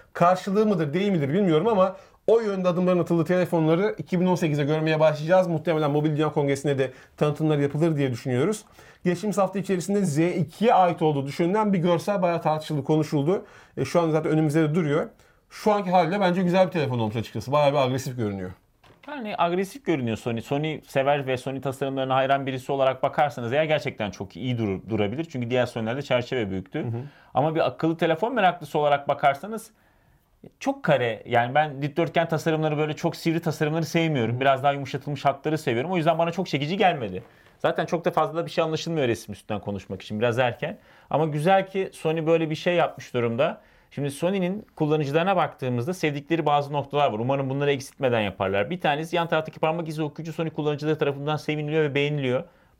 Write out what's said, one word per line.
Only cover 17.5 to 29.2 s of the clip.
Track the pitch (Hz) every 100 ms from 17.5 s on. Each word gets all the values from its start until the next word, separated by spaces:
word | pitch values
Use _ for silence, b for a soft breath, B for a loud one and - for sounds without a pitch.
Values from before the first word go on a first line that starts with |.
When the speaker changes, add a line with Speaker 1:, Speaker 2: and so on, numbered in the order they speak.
Speaker 1:
Bayağı | 147 143
bir | 143
agresif | 127 131 135 123
görünüyor. | 107 98 90 90 _ _ - _ -
Speaker 2:
Yani | 285 214 -
agresif | 170 180 190 285
görünüyor | - 156 117 107
Sony. | 123 113
Sony | - 143 156 147 -
sever | 139 135 143 131
ve | 127
Sony | 139 135
tasarımlarına | 135 127 139 135 131
hayran | 131 135 139 135
birisi | 131 -
olarak | 139 135 127
bakarsanız | 139 - 147 131 117
eğer | 139
gerçekten | 156 151 139 - 104
çok | - 98 85
iyi | 127 117
dur-, | 107 92 -
durabilir. | 107 104 131
Çünkü | 165 131 117
diğer | 127 117
Sony'lerde | 120 110 131
çerçeve | 139 123 120 131 101
büyüktü. | 95 95 151
Speaker 1:
Hı | 123
hı. | 117 143 B B
Speaker 2:
Ama | 120 151
bir | 160 -
akıllı | - 160 165
telefon | 170 165 226
meraklısı | 254 185 175 156 156
olarak | 147 143 143
bakarsanız | 139